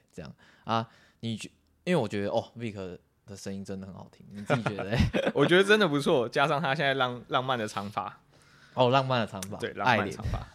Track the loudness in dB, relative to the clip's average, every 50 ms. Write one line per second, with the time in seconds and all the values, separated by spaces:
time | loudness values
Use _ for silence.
0 | _ _ _ -16 -16 -16 -16 _ _ -20 _ _ -6 -2 -2 -2 -2 -4 -8 -20
1 | _ _ _ _ -6 -6 -6 -6 -8 -12 _ _ _ _ _ _ -2 0 2 2
2 | 2 0 0 -2 -2 0 0 0 -2 -2 -6 -10 -8 -8 -8 -8 -8 -10 -10 -12
3 | _ _ _ _ _ -18 -16 -14 -10 -10 -10 -8 -8 -10 -10 -10 -10 -12 -14 -14
4 | -16 -18 -20 -20 -20 -16 -14 -10 -4 -2 -2 0 0 -2 -4 -6 -4 -2 2 2
5 | 2 2 2 0 -2 0 2 2 4 6 6 6 6 6 6 4 4 4 2 2
6 | 2 2 2 2 2 2 2 2 2 2 2 0 0 0 0 2 2 2 2 2
7 | 0 0 -2 -4 -6 -2 -2 0 0 0 0 -2 -2 -4 -4 -6 -8 -6 -6 -6
8 | -6 -6 -8 -14 _ _ _ _ _ _ -20 -20 -20 -4 2 4 4 6 4 4
9 | 2 2 0 0 -2 -2 -6 -8 -8 -8 -8 -6 -6 -6 -4 0 2 4 4 4
10 | 2 0 -4 -6 -6 -4 -4 -6 -6 -10 -14